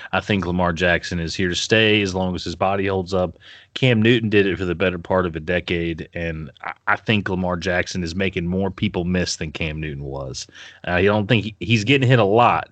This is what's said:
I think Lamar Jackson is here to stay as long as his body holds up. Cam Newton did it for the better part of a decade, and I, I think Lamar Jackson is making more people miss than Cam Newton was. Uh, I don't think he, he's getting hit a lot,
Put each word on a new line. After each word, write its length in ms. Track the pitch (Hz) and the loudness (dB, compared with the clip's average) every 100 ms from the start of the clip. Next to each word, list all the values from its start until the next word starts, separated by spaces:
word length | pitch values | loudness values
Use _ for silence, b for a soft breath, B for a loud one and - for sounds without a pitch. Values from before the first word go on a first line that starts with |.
| B | B
I 80 | 92 | -6
think 260 | - 101 87 | 0 0 0
Lamar 260 | 90 87 | 0 0
Jackson 460 | 80 90 82 - 87 | 2 2 2 -2 -6
is 140 | 80 | -4
here 160 | - 90 | -2 -2
to 40 | |
stay 460 | 85 - 110 110 107 | -2 2 4 4 2
as 140 | 98 | 0
long 200 | 92 92 | -2 -2
as 100 | 87 | -4
his 120 | 90 82 | -6 -2
body 300 | 95 101 98 | -2 0 -2
holds 260 | 95 90 | -2 -2
up. 260 | 95 87 - B B B | -2 -2 -6 B B B
Cam 260 | - 131 110 | 0 2 4
Newton 300 | 113 123 110 | 4 4 4
did 160 | 104 98 | 4 4
it 100 | 85 | 0
for 80 | |
the 100 | 90 | -2
better 240 | 85 95 90 | 0 0 -2
part 280 | - 92 90 | -2 0 0
of 100 | 80 | -4
a 40 | |
decade, 680 | 80 87 87 87 85 82 - | -4 -4 -2 -4 -2 -6 -10
and 360 | 87 85 78 71 - | -8 -6 -8 -10 -14
I, 100 | - - - | -14 -10 -4
I 100 | 104 | -2
think 320 | - 104 98 | 2 0 0
Lamar 280 | 92 90 87 | -2 -2 -2
Jackson 440 | 92 90 85 92 | -2 -2 -2 -4
is 120 | 82 | -4
making 320 | 90 98 92 85 | -2 -2 -2 -2
more 240 | 95 98 | -2 -2
people 340 | - 107 92 | -2 -4 -2
miss 320 | 87 90 85 - | -2 -2 -2 -6
than 160 | 80 | -8
Cam 280 | - 80 78 | -6 -6 -6
Newton 240 | 78 69 | -8 -8
was. 420 | 71 67 65 - - B B B - | -10 -10 -10 -12 -14 B B B -2
Uh, 60 | |
I 120 | 90 | 2
don't 220 | 98 107 98 | 4 2 2
think 180 | 117 | 0
he, 120 | 110 - | 0 -6
he's 240 | 92 113 | 0 0
getting 240 | 107 143 123 | 4 2 6
hit 120 | 123 | 6
a 40 | |
lot, 460 | 98 113 120 85 - | 6 6 6 4 -2